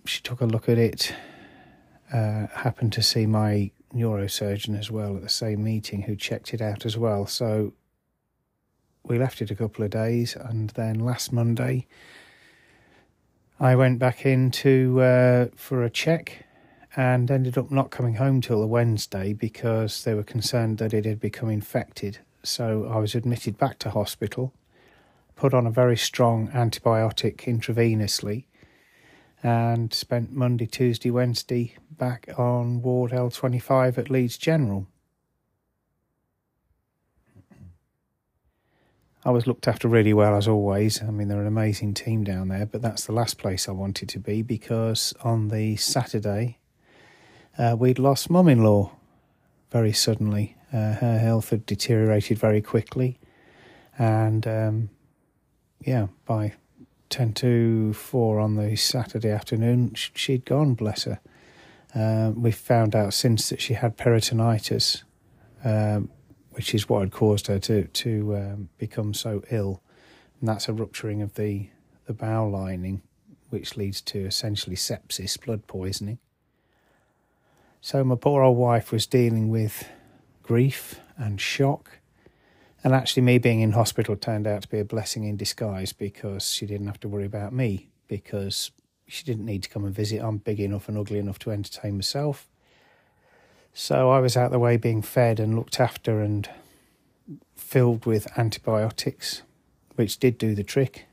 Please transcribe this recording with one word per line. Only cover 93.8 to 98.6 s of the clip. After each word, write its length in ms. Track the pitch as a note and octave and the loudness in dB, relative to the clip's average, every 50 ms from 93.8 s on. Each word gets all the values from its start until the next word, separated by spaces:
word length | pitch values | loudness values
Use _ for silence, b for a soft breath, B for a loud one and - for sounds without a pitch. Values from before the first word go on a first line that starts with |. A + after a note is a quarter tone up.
| - - C#3+ C3+ C3 B2+ | -4 0 2 4 4 6
I 100 | C3 C3+ | 6 6
was 180 | B2+ B2 A#2 | 4 4 2
out 140 | B2 B2 B2 | 2 2 2
the 80 | B2+ B2 | 2 2
way 180 | A#2+ A#2+ A#2+ | 2 4 2
being 240 | A#2 A#2 A#2+ A2+ G#2+ | 2 2 0 -2 -2
fed 380 | G#2 - - C3 B2 A#2 A2 G#2+ | -2 -2 2 2 2 2 2 0
and 160 | A2 A2 A2+ | 0 0 0
looked 240 | A2+ A2 - - - | -2 -4 -4 -2 0
after 420 | B2+ A2+ - - - A#2+ A2 G#2+ | 0 0 -2 -4 -4 -2 0 0
and 260 | G#2+ G#2 G#2 G#2 G2+ - B B B B B B B B B B B B B _ _ - D3 - _ _ _ | 0 0 -2 -4 -4 -8 B B B B B B B B B B B B B _ _ -20 -20 -20 _ _ _
filled 500 | - - - - C3+ B2 A#2+ A#2 A2+ - | -20 -8 0 2 4 4 4 2 0 0
with 320 | A#2 A2 G#2 - - - | 0 0 0 -2 -4 -4
antibiotics, 1040 | - A#2 A2 - - | -2 -2 -2 -2 -4